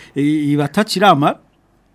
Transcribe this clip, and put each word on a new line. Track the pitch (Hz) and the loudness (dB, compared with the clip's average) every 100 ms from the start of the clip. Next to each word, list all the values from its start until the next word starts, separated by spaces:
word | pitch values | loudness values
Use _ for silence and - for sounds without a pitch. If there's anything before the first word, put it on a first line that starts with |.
| - | -14
i-, | 135 147 156 143 | -4 -2 -2 -2
iba | 147 | -2
atakirama. | 147 - 214 185 202 151 151 294 _ _ _ _ _ | -2 -4 -4 0 2 4 2 -2 _ _ _ _ _